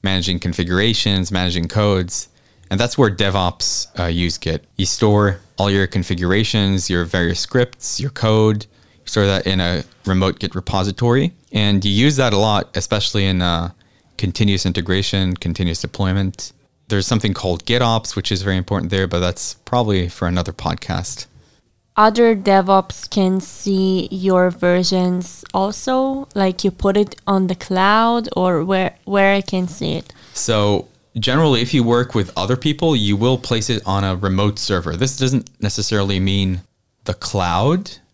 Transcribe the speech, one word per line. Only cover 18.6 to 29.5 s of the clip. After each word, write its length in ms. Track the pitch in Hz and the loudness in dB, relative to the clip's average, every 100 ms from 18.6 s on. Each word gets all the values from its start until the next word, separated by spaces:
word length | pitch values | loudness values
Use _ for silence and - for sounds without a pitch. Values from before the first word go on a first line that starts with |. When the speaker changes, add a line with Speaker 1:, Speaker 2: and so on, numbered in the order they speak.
| 95 101 90 | -2 -4 -2
Speaker 1:
there, 160 | 95 92 | -2 0
but 140 | 87 | 0
that's 340 | 90 87 - - | -2 -2 -8 -12
probably 440 | - 123 110 98 87 | -4 0 2 0 0
for 180 | - 87 | -4 -2
another 260 | 87 87 | -2 -4
podcast. 760 | - 82 80 - 87 92 - - - _ _ _ _ _ - | -6 -6 -6 -6 -6 -6 -10 -14 -20 _ _ _ _ _ 2
Speaker 2:
Other 380 | 214 220 233 | 4 6 4
DevOps 760 | 214 190 196 185 190 185 - - | 4 4 4 6 2 2 -8 -4
can 320 | - 185 190 | 0 2 0
see 680 | - - - 190 190 185 - | -2 -6 -2 0 2 0 -2
your 400 | 190 190 185 180 | -4 2 4 2
versions 960 | 175 180 180 185 190 180 180 175 - - | 2 2 2 2 2 0 0 -4 -10 -6
also? 720 | 190 196 208 - 262 269 269 277 | -2 -2 -4 -2 0 0 -2 -6
Like, 300 | 202 190 185 | 0 0 2
you 80 | 202 | -2
put 240 | - 196 202 | 0 0 2
it 180 | 202 - | 0 -4
on 220 | - 196 185 | -2 0 0
the 80 | |
cloud, 720 | 180 - 185 196 214 226 240 220 - | -4 -4 0 2 4 2 0 -2 -2
or 280 | 180 170 | 0 0
where, 320 | 165 190 185 - | 0 0 0 -4
where 280 | - 196 196 | -4 2 4
I 80 | 196 | 2
can 280 | 196 | 0